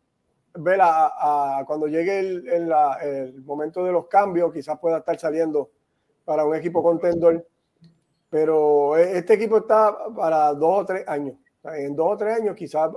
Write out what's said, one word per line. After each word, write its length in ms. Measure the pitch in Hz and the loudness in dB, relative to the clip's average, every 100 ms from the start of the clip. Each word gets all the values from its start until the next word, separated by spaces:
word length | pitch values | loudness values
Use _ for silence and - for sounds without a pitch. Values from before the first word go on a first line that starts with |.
| _ _ _ _ _ | _ _ _ _ _
ver 260 | 175 156 190 | -8 -2 4
a, 800 | 175 160 156 - 151 147 139 135 | 4 4 2 0 0 0 0 -4
a, 40 | |
cuando 220 | 135 151 151 | -6 -4 -4
llegue 320 | 156 170 196 | -2 -2 -2
el, 300 | 190 180 131 | -4 -6 -2
el, 200 | 170 170 | -2 0
la, 300 | 156 147 135 | 2 2 0
el 400 | 147 139 131 135 | -6 -6 -8 -12
momento 400 | 135 143 156 175 | -12 -8 -8 -4
de 100 | 180 | -2
los 140 | 175 165 | -2 2
cambios, 440 | 190 202 175 170 | 2 2 0 -2
quizás 260 | 160 139 151 | -4 -10 -4
pueda 200 | 170 160 | -2 -2
estar 200 | 160 160 | -2 -4
saliendo 520 | 165 156 165 147 131 _ _ _ _ _ | -4 -2 -2 -2 -4 _ _ _ _ _
para 200 | - 151 | -6 -2
un 100 | 151 | 0
equipo 300 | 160 165 170 | -2 -2 0
contendor. 600 | 160 165 175 170 170 165 - _ _ _ - _ _ _ _ | 2 2 0 4 4 2 -4 _ _ _ -20 _ _ _ _
Pero, 680 | 156 156 156 151 147 143 156 | -2 2 2 4 4 4 2
eh, 220 | 175 185 | 2 2
este 160 | 175 | 2
equipo 240 | 214 220 220 | 2 4 0
está 340 | 220 220 214 208 208 | 4 4 4 0 -8
para 380 | 233 170 160 151 | -4 0 2 2
dos 280 | 143 160 196 | 2 2 2
o 40 | 185 | 0
tres 160 | 190 208 | -6 -6
años. 280 | 151 143 123 _ _ | -6 -8 -12 _ _
En 300 | 151 156 139 | -14 -10 -8
dos 200 | 143 165 | -2 -2
o 20 | 202 | 0
tres 240 | 214 226 | -2 -2
años 160 | 214 175 | -4 -6
quizás, 340 | 165 151 160 | -6 -2 -2